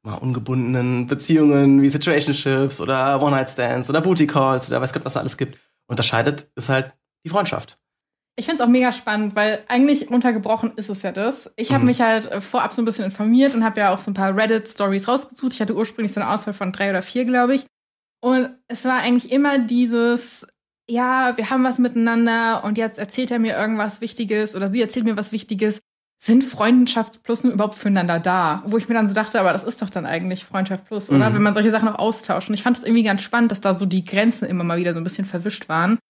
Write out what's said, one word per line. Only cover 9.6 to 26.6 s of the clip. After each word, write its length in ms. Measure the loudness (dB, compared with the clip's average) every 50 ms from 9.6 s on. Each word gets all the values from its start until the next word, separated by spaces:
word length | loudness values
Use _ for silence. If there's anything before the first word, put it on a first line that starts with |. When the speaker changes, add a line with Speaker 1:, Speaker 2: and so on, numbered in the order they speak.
| -4
Speaker 2:
eigentlich 420 | _ 2 4 4 4 4 0 0 0
runtergebrochen 600 | 0 2 2 2 0 0 0 -2 -2 0 -2 -6 -6
ist 120 | -8 -8 -8
es 120 | -8 -6
ja 100 | -6 -8
das. 400 | -6 -4 -4 -4 -4 -6 -14 -16 _
Ich 140 | -8 -2 0 2
hab 80 | 4
Speaker 1:
Mhm. 60 | 4
Speaker 2:
mich 140 | 4 4 4
halt, 300 | 2 2 2 0 -2 -4
äh, 80 | -8 -8
vorab 320 | -8 -4 -2 -2 -2 -2 -2
so 80 | -2
ein 40 | -2
bisschen 180 | -2 -2 -4 -6
informiert 500 | -6 -4 -2 0 4 4 6 4 4 2
und 100 | 2 0
hab 120 | 0 0
ja 160 | 2 2 2 2
auch 60 | 0
so 100 | -4 -6
ein 40 | -4
paar 220 | -2 0 0 2
Reddit-Stories 720 | 0 2 2 0 -2 -2 -6 -6 -2 -2 0 0 -2 0
rausgesucht. 460 | 0 0 0 -2 -6 -12 -6 -6 -6 -2
Ich 80 | -2
hatte 140 | -4 -2 -2
ursprünglich 380 | -2 -2 -4 -4 -6 -6 -4 -4
so 80 | -4
eine 80 | -2 -2
Auswahl 240 | -2 -4 -4 -8 -8
von 180 | -6 -6 -6
drei 180 | -4 -4 -4 -2
oder 100 | -2 -2 -4
vier, 220 | -4 -4 -4 -2
glaub 240 | 0 2 2 2 2
ich. 160 | 2 0 -2 _ _ _ _ _ _ _ _ _ _ _ -2
Und 260 | 0 2 2 0 -2 -6 _ _
es 180 | _ -12 -6 -2
war 140 | -2 -2 0
eigentlich 320 | 2 2 2 2 2 0
immer 280 | 0 2 2 2 2 0
dieses, 880 | 0 0 2 2 2 2 2 2 2 2 0 -2 -4 -8 -14 -14 -16 _ _ _ _ _ _ _ _ -4
ja, 460 | -2 -2 0 0 2 2 0 0 0
wir 140 | -2 -4 -2
haben 140 | 0 2 2
was 120 | 2 2
miteinander 880 | 2 0 0 2 0 0 2 2 2 2 2 2 2 2 0 0 -2 -2
und 140 | -2 -2
jetzt 200 | -2 -2 -4 -4 -8
erzählt 320 | -10 -8 -4 -4 -4 -2
er 80 | 0 0
mir 160 | 0 0 0
irgendwas 420 | -2 -2 -2 -2 -2 -4 -4 -6 -8
Wichtiges 560 | -10 -10 -6 -8 -4 -2 0 -2 -2 -2 -4
oder 160 | -4 -4 -2
sie 100 | 0 0
erzählt 240 | -2 -2 -2 -2 -2
mir 120 | -2 -2
was 140 | -2 -6 -6 -8
Wichtiges. 480 | -8 -6 -6 -4 -2 0 -2 -2 -4 _ _ _ _ _ _ _ _ 2
Sind 200 | 4 4 4 4
Freundschaft 800 | 2 -2 0